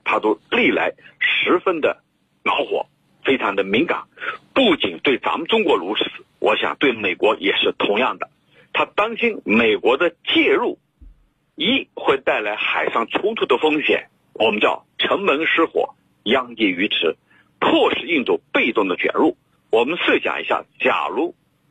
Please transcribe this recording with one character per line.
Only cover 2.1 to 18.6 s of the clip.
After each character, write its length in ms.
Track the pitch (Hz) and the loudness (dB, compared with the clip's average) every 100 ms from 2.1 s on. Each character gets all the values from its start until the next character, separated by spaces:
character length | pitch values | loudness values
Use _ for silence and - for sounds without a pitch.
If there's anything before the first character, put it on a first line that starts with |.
| _ _ _ | _ _ _
恼 200 | - 90 | -4 -4
火， 220 | 113 98 - _ _ _ - | -2 -4 -6 _ _ _ -2
非 120 | 135 | 0
常 200 | 107 98 | 0 -2
的 80 | 95 | 0
敏 200 | 107 175 | 0 0
感。 180 | - - - - - _ | -4 -8 -12 -12 -12 _
不 240 | - 240 156 | 2 2 2
仅 220 | 95 82 | -2 -4
对 140 | - 127 | -2 -2
咱 200 | - 87 | -2 -4
们 80 | 165 | 0
中 180 | 226 180 | 0 2
国 100 | 107 | 2
如 180 | 87 - | 0 -4
此， 80 | - - - _ | -6 -8 -20 _
我 160 | 101 107 | 0 0
想 220 | 90 73 | -2 0
对 160 | 98 | 0
美 220 | - 101 87 | 0 -4 0
国 200 | 101 110 | 0 2
也 160 | 95 - | 0 0
是 160 | - - | 0 0
同 220 | - 104 | 0 0
样 180 | 123 95 | 0 -4
的。 120 | - _ _ _ _ | -10 _ _ _ _
他 140 | - - | -4 -2
担 320 | - 214 214 | 0 -2 0
心 240 | 233 208 | -2 -2
美 320 | - - - 208 | 0 2 2 2
国 220 | - 135 | 2 2
的 140 | 170 - - | 0 -2 -2
介 200 | 330 262 | 0 2
入， 260 | 180 233 - _ _ - _ _ _ _ - | 2 0 -6 _ _ -20 _ _ _ _ -6
一 340 | 180 269 - - | -2 -2 -4 -6
会 220 | - 135 | -2 0
带 220 | - 131 | 0 -2
来 160 | 107 107 | -2 -4
海 340 | - - 156 | -4 -2 -2
上 160 | 123 117 | -2 -2
冲 260 | - 202 226 | -2 -2 -2
突 100 | 196 | 0
的 120 | 123 | 2
风 240 | 156 151 | 2 0
险， 260 | 127 92 - _ _ | 0 -2 -4 _ _
我 200 | - 110 | -2 0
们 100 | 104 | 2
叫 240 | 117 78 - - | 0 0 -6 -6
城 260 | - 147 | -2 0
门 220 | 196 143 165 | 0 0 0
失 200 | - 165 | 0 0
火， 300 | - - - _ _ | 0 -2 -6 _ _
殃 320 | 104 131 123 117 | -2 -2 -2 -2
及 80 | |
鱼 240 | 104 87 104 | 0 0 -2
池， 300 | - 82 - _ _ _ - | 0 -2 -4 _ _ _ -4
迫 340 | - 320 208 | 2 4 4
使 140 | - - | 0 -2
印 160 | 160 | -2
度 160 | 113 87 _ | 0 -2 _
被 180 | - | 0